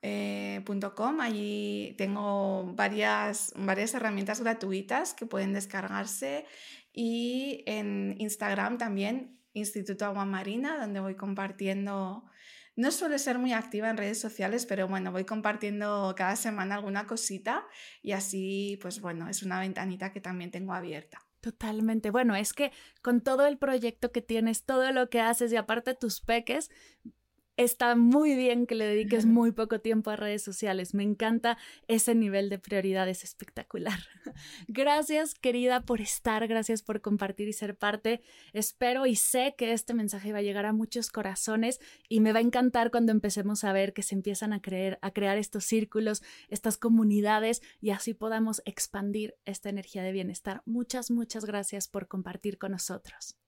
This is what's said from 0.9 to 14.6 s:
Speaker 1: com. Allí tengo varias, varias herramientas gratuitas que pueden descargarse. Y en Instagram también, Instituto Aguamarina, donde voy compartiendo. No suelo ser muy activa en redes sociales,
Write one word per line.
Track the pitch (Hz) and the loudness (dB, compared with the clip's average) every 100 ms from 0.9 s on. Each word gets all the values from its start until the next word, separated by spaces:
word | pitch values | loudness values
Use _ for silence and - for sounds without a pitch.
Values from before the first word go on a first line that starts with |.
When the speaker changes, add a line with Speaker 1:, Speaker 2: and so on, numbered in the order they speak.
| 196 | -2
Speaker 1:
com. | 226 311 | -2 0
Allí | 240 214 208 208 208 208 - 202 | -2 -2 -2 -4 -4 -4 -6 -4
tengo | 196 208 208 202 196 190 185 185 | -4 -2 0 0 0 -2 -4 -2
varias, | 202 208 214 208 208 214 - - | -2 2 2 2 0 -2 -6 -4
varias | 196 190 220 | -2 0 0
herramientas | 254 220 202 196 214 | -2 -2 -2 -4 -2
gratuitas | 226 220 196 190 196 254 359 | -2 -2 -2 -4 -2 -2 -2
que | - 233 | -6 -6
pueden | 196 196 | -4 -2
descargarse. | 196 196 196 190 196 202 - 269 285 302 - - - _ | -2 -4 -8 -6 -6 -6 -6 -4 -6 -8 -18 -20 -20 _
Y | - 233 233 240 254 277 262 - | -4 -2 0 -2 -2 -4 -6 -6
en | 214 208 202 196 196 | -6 -4 -2 -4 -4
Instagram | 214 208 208 202 202 240 | -6 -4 -2 0 -2 -2
también, | 233 196 202 247 254 - _ | -2 -2 -2 -2 -8 -18 _
Instituto | 214 208 214 190 196 208 | -6 -6 -6 -6 -4 -4
Aguamarina, | 196 196 190 196 220 277 311 | -2 -2 -2 -4 -4 -2 -4
donde | 220 196 | -4 -4
voy | 190 190 | -6 -6
compartiendo. | 196 196 196 - 196 196 202 196 190 208 - _ - - - - | -6 -4 -6 -4 -2 -2 -2 -4 -4 -6 -14 _ -20 -20 -12 0
No | 262 | 0
suelo | 320 339 285 | 2 0 0
ser | 277 247 | 0 0
muy | 254 | 0
activa | 226 226 208 226 | 0 -2 -4 -2
en | 220 | -2
redes | 202 226 | -2 -4
sociales, | 226 220 190 233 | -6 -4 -2 -2